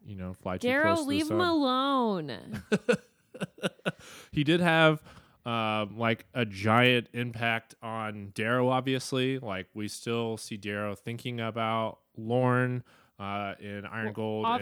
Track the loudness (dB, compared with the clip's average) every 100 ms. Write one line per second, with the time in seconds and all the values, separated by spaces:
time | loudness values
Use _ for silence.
0 | -14 -10 -8 -6 -6 -2 0 2 2 2
1 | 0 -2 0 0 2 2 2 0 0 2
2 | 2 0 -4 -8 -10 -12 -2 0 2 0
3 | -4 _ _ -12 -12 -6 -6 -4 -8 -8
4 | -12 -20 -4 0 4 4 6 8 6 6
5 | -2 -20 -20 _ -4 0 0 0 -2 0
6 | 2 2 -2 -2 -2 0 4 8 8 6
7 | 2 -6 -6 -2 -2 -2 -6 -14 -10 -6
8 | -6 -8 -8 -4 0 2 4 2 0 -2
9 | -2 -2 0 -2 -6 -8 -8 -8 -8 -6
10 | -4 -2 -2 -6 -8 -8 -6 -4 -4 -6
11 | -8 -8 -8 -6 -4 -2 0 0 -2 -8
12 | _ -10 0 2 4 4 2 -2 -8 _
13 | _ -12 -8 -6 -6 -8 -10 -12 -10 -6
14 | -6 -4 -4 -2 -2 -2